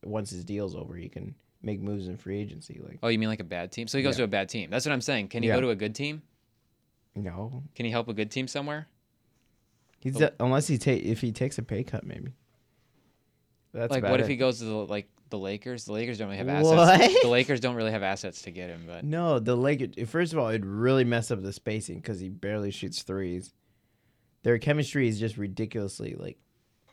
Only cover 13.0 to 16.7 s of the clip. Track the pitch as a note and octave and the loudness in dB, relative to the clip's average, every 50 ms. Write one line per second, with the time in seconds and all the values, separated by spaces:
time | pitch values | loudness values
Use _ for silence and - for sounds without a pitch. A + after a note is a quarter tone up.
13 | _ _ _ _ _ _ _ _ _ _ _ _ _ _ - A#2 A#2 A#2 C#3 C3 | _ _ _ _ _ _ _ _ _ _ _ _ _ _ -6 -4 -2 0 0 0
14 | A2+ G2+ B2+ C3 A2+ A2 C#3+ A#2+ C3 C3 A#2+ A2+ A#2 A2 G#2+ G#2+ G#2 - G#2 G#2 | 2 4 4 4 4 2 2 2 2 2 2 0 -2 -4 -2 -2 -2 -2 -4 -6
15 | G2 _ _ _ _ - - G2+ F#2+ F#2+ G2+ G#2 - B2+ B2 A#2 - - G#2+ G#2+ | -6 _ _ _ _ -10 -8 -6 -4 -4 -6 -6 -6 -8 -10 -10 -8 -6 -4 -4
16 | A#2 A#2+ A#2+ G#2 A2 G2 G2 F#2+ G2 C3 - - D3+ D#3+ | -4 -4 -4 -6 -6 -6 -4 -4 -2 0 2 4 6 8